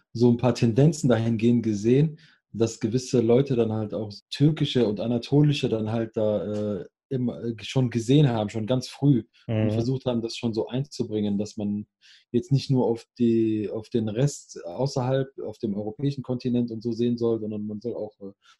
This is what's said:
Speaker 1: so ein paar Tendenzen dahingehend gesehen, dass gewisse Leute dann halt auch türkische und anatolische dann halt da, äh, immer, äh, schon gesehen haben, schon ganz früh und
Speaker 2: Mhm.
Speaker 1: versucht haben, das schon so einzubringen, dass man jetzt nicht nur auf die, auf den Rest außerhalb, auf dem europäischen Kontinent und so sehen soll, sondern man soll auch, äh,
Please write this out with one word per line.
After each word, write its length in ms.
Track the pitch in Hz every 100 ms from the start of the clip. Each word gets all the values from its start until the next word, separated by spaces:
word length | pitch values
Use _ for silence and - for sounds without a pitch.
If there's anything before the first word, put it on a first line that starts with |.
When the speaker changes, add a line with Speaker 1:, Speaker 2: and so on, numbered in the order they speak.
| _
Speaker 1:
so 180 | 113 120
ein 60 | 120
paar 180 | 123 117
Tendenzen 540 | 117 107 151 160 131
dahingehend 540 | 113 113 113 117 120
gesehen, 560 | 110 104 110 131 156 151 - _ _
dass 280 | 107 113 -
gewisse 420 | 110 127 - 123
Leute 340 | 113 120 139 120
dann 160 | 110
halt 220 | 110 104
auch 180 | 95 107 101 -
türkische 580 | - 147 151 143 127 110
und 120 | 101
anatolische 680 | 113 120 - 143 151 143 120
dann 220 | 110 107
halt 240 | 117 110 -
da, 640 | 107 104 92 104 104 101
äh, 40 | - _ -
immer, 340 | 131 120 -
äh, 120 | 117 110
schon 280 | - 135 127
gesehen 380 | 117 110 143 131
haben, 200 | 117 104
schon 160 | 113 107
ganz 220 | 127 -
früh 360 | - 143 120 - _ -
und 180 | 110 107
Speaker 2:
Mhm. 60 |
Speaker 1:
versucht 340 | 113 117 131 127
haben, 160 | 117
das 140 | 113 -
schon 160 | 117
so 140 | 107 -
einzubringen, 680 | 123 139 - 110 107 104 101
dass 200 | 104 -
man 280 | 104 104 107 _ _ - _
jetzt 200 | 120 -
nicht 180 | 135 -
nur 140 | 131 110
auf 180 | 117 - -
die, 500 | 120 113 110 107 104
auf 180 | 113 110
den 180 | 117 107
Rest 540 | 104 143 - - - -
außerhalb, 600 | 90 139 135 123 135 131 - -
auf 120 | -
dem 160 | 113 101
europäischen 480 | 104 107 139 143
Kontinent 480 | 120 127 131 120 120
und 100 | 113
so 100 | 117
sehen 260 | 113 120 120
soll, 220 | 117 113
sondern 280 | 107 107 107
man 140 | 107
soll 140 | 120 101
auch, 180 | 107 -
äh, 100 | 98 - _